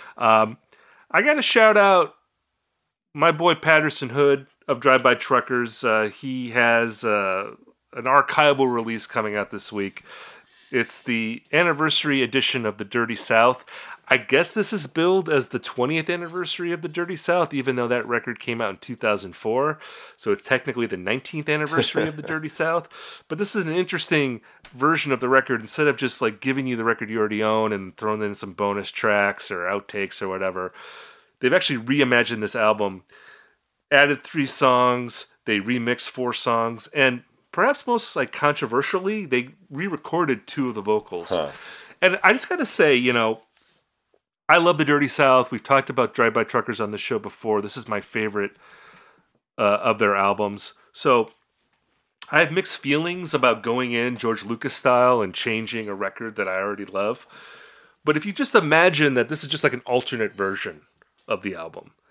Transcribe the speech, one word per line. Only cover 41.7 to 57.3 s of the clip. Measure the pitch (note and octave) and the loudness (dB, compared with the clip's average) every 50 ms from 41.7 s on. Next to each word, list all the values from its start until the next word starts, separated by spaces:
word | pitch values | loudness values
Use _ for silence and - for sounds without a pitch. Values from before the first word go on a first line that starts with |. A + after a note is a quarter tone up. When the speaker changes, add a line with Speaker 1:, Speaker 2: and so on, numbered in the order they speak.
| - - - - - _ | -20 -20 -20 -20 -4 _
Speaker 1:
And | F#3 F#3 F#3 - - | 0 0 2 4 4
I | G3 A3+ | 4 4
just | C4+ - - | 2 0 -4
gotta | F4+ E4 B3 | -4 -4 -2
say, | - - - E3 D3 C3 | -2 2 4 4 4 4
you | B2 B2 B2 A#2+ | 4 4 2 2
know, | A#2 A2+ A2+ A2 - _ _ _ _ _ _ _ _ _ _ _ _ _ _ _ _ _ _ _ _ _ - | 2 2 0 -2 -4 _ _ _ _ _ _ _ _ _ _ _ _ _ _ _ _ _ _ _ _ _ 4
I | D#3+ | 4
love | F3 E3+ F3 E3 | 6 6 4 4
The | D3 D3+ | 4 2
Dirty | C#3+ D3 C#3+ C#3+ | 2 2 2 2
South. | B2 - - C#3+ C3+ B2+ B2+ A#2+ - | 0 2 4 4 6 6 6 4 2
We've | B2 G#2 - | -4 -6 0
talked | - C#3 C3+ - - | 2 2 2 2 0
about | B2+ C3 A#2+ - - | -2 -2 -2 0 0
Drive | - A#2 A2+ G#2+ | 2 2 2 2
By | A#2 A2 | 0 -2
Truckers | - - A#2+ - B2 G#2+ A#2 | 0 -2 -2 -2 -2 -4 -6
on | G#2+ G#2 | -6 -6
the | G#2 | -6
show | G2 - - A#2+ G#2 | -6 -6 -4 -4 -4
before. | G2+ G2 - - - A2 G#2+ G2+ | -6 -8 -14 -8 -4 -2 -2 -2
This | G#2 G2 - | -2 -4 -6
is | B2+ G#2+ | -8 -6
my | A2+ G#2+ G2+ | -6 -6 -6
favorite, | - - - A2+ G#2+ G#2+ G2+ G#2 G2+ - - _ - - - - - - - - - _ _ _ _ _ _ _ _ _ _ | -6 -6 -4 -4 -4 -2 -2 -4 -4 -6 -8 _ -20 -20 -20 -20 -20 -20 -20 -20 -20 _ _ _ _ _ _ _ _ _ _
uh, | - A2 G2+ G#2 G#2 - | 0 2 2 2 2 2
of | A#2+ A2 G#2 | 0 2 2
their | A2 G2+ G2+ | 2 2 2
albums. | G2 G2 G2+ G2 G2+ G#2 G2+ G2+ G2 - - - _ _ _ - | 2 2 2 0 0 -2 -4 -4 -6 -10 -10 -10 _ _ _ -10
So | - - C#3+ B2 A#2 A2 - - _ _ _ _ _ _ _ _ _ _ _ _ _ _ _ _ _ - - | -2 2 4 4 4 2 0 -6 _ _ _ _ _ _ _ _ _ _ _ _ _ _ _ _ _ -6 0
I | D3 D#3 | 2 2
have | E3+ C#3+ | 2 2
mixed | E3 F#3+ F#3 - - - | 0 -4 -4 -4 -6 -6
feelings | - D3 C#3+ D#3 E3 F3 F3+ F#3 F3 D3+ D#3 | -2 -2 0 0 -2 -4 -6 -8 -6 -4 -2
about | C3+ B2+ B2 A2 A2 | 0 2 2 2 0
going | G#2 A#2 A#2+ B2+ B2+ A#2+ | -2 -4 -2 -2 -2 -2
in | A#2+ A#2 A#2+ B2 B2 | -2 -2 -2 -2 -4
George | - A#2+ A2+ A2+ - F#2+ | -4 -2 -4 -4 -4 -6
Lucas | G#2+ A#2 - - C3 - | -8 -8 -6 -4 -4 -2
style | - - B2+ B2 B2 B2 B2+ B2 A#2 | 0 4 4 6 6 6 6 4 2
and | G2+ F#2 | 0 -2
changing | F2+ - - A#2+ A2 A2+ A2 G#2+ A#2 A2+ G#2+ | -4 -6 -4 -4 -4 -4 -4 -6 -8 -8 -8
a | G#2 G2 | -8 -6
record | G2 G2+ G2 - - A#2 A2 G#2+ | -6 -6 -6 -6 -8 -12 -8 -6
that | G#2+ G2 | -4 -4
I | F#2 F#2 F#2+ | -2 -2 -2
already | G2 G#2 G2+ G2+ G2 | -2 -4 -4 -6 -8
love. | - G2+ G2 G2+ A2 C3 - - - | -6 -4 -2 -2 -2 -4 -6 -12 -20